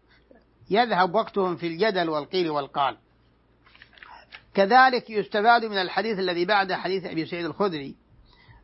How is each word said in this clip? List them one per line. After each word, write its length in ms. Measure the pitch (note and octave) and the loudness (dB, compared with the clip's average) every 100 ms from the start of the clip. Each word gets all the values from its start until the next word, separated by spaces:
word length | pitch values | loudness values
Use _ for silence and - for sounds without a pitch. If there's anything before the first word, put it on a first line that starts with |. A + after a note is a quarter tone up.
| _ _ _ - _ _ - | _ _ _ -20 _ _ -2
يذهب 460 | G3 A#3+ F3+ F#3 G3+ | 0 2 2 2 2
وقتهم 400 | G#3+ G3+ F#3 D#3+ | -2 -2 -2 -2
في 120 | E3+ | -6
الجدل 420 | E3 A3 F#3+ E3 | -2 0 0 -2
والقيل 400 | D3+ C#3 F#3 E3 | -4 -4 -2 -2
والقال. 480 | D3 C#3 D3 C#3 - _ _ _ _ _ _ _ - - - - - - - _ | -2 -4 -2 -2 -2 _ _ _ _ _ _ _ -20 -20 -20 -20 -20 -20 -20 _
كذلك 560 | - G3 B3 C4 A#3+ - | 0 6 8 6 4 -4
يستفاد 560 | G#3+ - G#3+ A3 A#3 A3 | -6 -2 0 4 4 2
من 120 | G3+ | -4
الحديث 420 | F3 - G#3+ F#3+ | -2 -2 -2 -2
الذي 260 | F#3 E3+ F3 | -2 -2 0
بعد 280 | G#3 F#3+ | 0 0
حديث 320 | F3 F3 F#3+ E3+ | -4 -4 -6 -4
أبي 200 | D#3+ D3+ | -8 -6
سعيد 200 | F3 E3+ | -6 -8
الخدري 500 | - G3+ D#3 C3+ - _ _ _ _ _ - | -4 -4 -4 -10 -16 _ _ _ _ _ -20